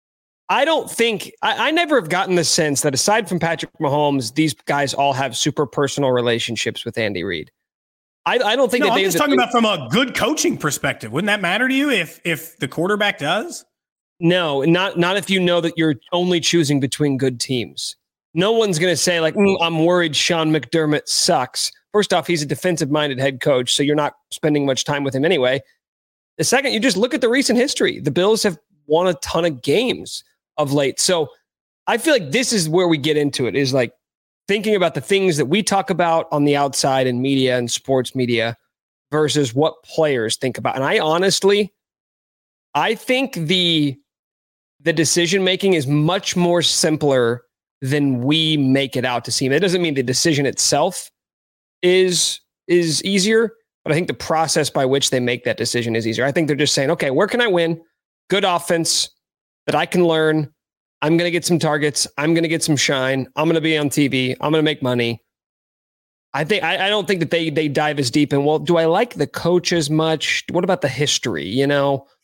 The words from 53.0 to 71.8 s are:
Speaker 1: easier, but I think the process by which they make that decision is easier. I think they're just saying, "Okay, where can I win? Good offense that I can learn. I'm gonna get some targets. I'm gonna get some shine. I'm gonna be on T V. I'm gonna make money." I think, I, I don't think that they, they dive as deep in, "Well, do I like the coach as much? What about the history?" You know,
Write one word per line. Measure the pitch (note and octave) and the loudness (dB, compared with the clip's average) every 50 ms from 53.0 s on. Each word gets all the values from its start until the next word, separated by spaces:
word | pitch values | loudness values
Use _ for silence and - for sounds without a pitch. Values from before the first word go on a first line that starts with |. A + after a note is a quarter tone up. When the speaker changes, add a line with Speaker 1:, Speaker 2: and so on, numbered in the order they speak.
| - | -2
Speaker 1:
easier, | F#3+ G3 G3+ F3+ G#3+ A3+ A3+ A#3 G#3+ - _ _ _ _ _ - | 0 0 0 2 2 2 2 2 0 -4 _ _ _ _ _ -4
but | - | -2
I | D3+ | -2
think | D#3+ F3+ | -2 -2
the | E3 C3 | -4 -6
process | - - - E3 D#3+ E3 D3 - E3+ D3 - | -6 -4 -2 0 0 0 0 0 0 0 0
by | - - C3+ | 0 0 2
which | C3 C3+ C#3 C3+ - | 2 2 2 0 0
they | - C3 | 0 0
make | B2 B2 B2 A#2 - | 0 0 -2 -2 -2
that | A#2+ A2 | -4 -4
decision | - A2+ A#2 - B2 A#2 A#2+ A2+ | -2 -2 -2 -2 -2 -2 -2 -2
is | A#2 A2 | -2 -2
easier. | A2+ A#2 A2+ B2 | -2 -2 0 0
I | C#3+ | 0
think | B2+ F3+ D#3+ | 0 0 0
they're | C#3 D3 | 0 0
just | C3 D3+ C3 - | 0 0 0 2
saying, | D3 C#3 C3+ | 0 0 0
"Okay, | E3+ E3+ E3 C#3+ | 0 0 0 0
where | B2+ D3 G3+ | 0 0 0
can | G3+ - A#3+ | 0 0 0
I | A#3+ | 0
win? | A3+ F#3 F3 E3+ E3 E3 D#3+ - _ _ _ _ _ _ _ _ - | 0 2 0 0 0 -2 -4 -8 _ _ _ _ _ _ _ _ -2
Good | F3+ G3+ G3 | -2 0 2
offense | F#3+ F3 E3+ - - F3+ E3 D#3+ - - - - - _ _ _ _ _ _ _ _ _ _ _ | 2 0 0 0 0 0 0 0 0 -2 -2 -2 -6 _ _ _ _ _ _ _ _ _ _ _
that | - D3 | -2 0
I | D3 E3 | 0 0
can | - - F3+ F3 | 0 2 2 4
learn. | E3 D#3+ D#3+ D#3 D#3 D#3 D#3 D3+ C#3+ _ _ _ _ _ _ _ _ _ - | 4 4 2 2 2 2 0 -2 -4 _ _ _ _ _ _ _ _ _ -4
I'm | - D3+ E3 | 0 2 2
gonna | E3 F3 F3 | 2 2 0
get | E3 F3 - | -2 -2 0
some | - F3 D#3 | 0 0 0
targets. | C#3+ D#3 D3+ D3+ D3 D3 C#3+ - - - _ | 2 0 0 0 0 0 0 -2 -4 -4 _
I'm | - C#3+ D#3+ E3 | -2 0 2 2
gonna | E3 E3 | 2 2
get | D#3+ D#3+ D#3+ - | 0 -2 -2 0
some | - D#3 | 0 0
shine. | C3+ - - D3 C3+ C3 C3 C3+ C3+ B2+ - - | 0 2 0 0 0 0 0 -2 -2 -4 -4 -4
I'm | C#3+ D#3 | -2 0
gonna | E3 E3 E3 | 0 2 0
be | D3+ D#3+ D#3+ | 0 0 0
on | D3+ D3 C#3 | 0 -2 0
T | - D#3 C#3+ | 0 0 0
V. | C3 C3+ C3 B2+ B2+ B2+ - | 2 2 0 -2 -2 -4 -4
I'm | - D3 | -2 0
gonna | D#3 D#3 D3+ | 2 2 2
make | D#3 D3+ - | 0 0 -2
money." | C#3 B2+ B2 A#2+ A#2+ A#2 A#2 - _ _ _ _ _ _ _ _ _ _ _ _ _ _ _ _ _ _ _ _ _ _ - | -2 -2 0 0 0 -2 -4 -6 _ _ _ _ _ _ _ _ _ _ _ _ _ _ _ _ _ _ _ _ _ _ -6
I | C#3 D#3 | -4 -2
think, | C#3+ G#3+ G3 D#3 | -2 -2 -2 0
I, | E3 F3+ F#3 F#3 | -2 -2 0 0
I | G3 | 0
don't | G#3 G#3+ F#3+ | 0 0 0
think | - G3+ F3+ | 0 -2 -2
that | E3 C3+ | -2 0
they, | - E3+ E3 D#3+ | -2 -2 -2 -2
they | C#3+ E3 D#3 | -2 -2 -2
dive | D3+ C3+ D#3 D3+ D3+ D3 C#3+ | 0 0 0 0 0 0 -2
as | C#3 A#2 | -2 0
deep | - D3+ D3 C#3 | 2 2 2 2
in, | D3 C#3 C#3 | 2 2 2
"Well, | D3 D3+ D3+ | 2 0 0
do | D3 D3 F3 | 0 2 2
I | E3 E3 | 2 4
like | D#3+ E3 G3 B3 A#3+ - | 2 2 2 0 -2 -2
the | E3+ D3 | -4 -6
coach | C3 - - - E3+ F3+ F3+ E3+ - F3+ | -4 -4 -4 0 0 2 2 2 0 0
as | E3+ D3+ C#3 | 0 0 0
much? | D#3 D#3 D#3+ D#3+ D#3+ D3 - - - - - - | 0 0 0 0 0 -2 -2 -2 -4 -4 -4 -4
What | - F3 F3+ | -2 -2 0
about | F#3 F#3 F3+ | 0 0 0
the | - | -2
history?" | C3+ A#2 A#2+ D3 C3 - - - B2 G2 D2+ C#2 | -4 -2 -2 -2 -2 -2 -2 -2 -4 -4 -4 -6
You | F2 G#2 C3 C#3 | -4 -2 0 0
know, | C#3 D3 C#3+ | 2 2 2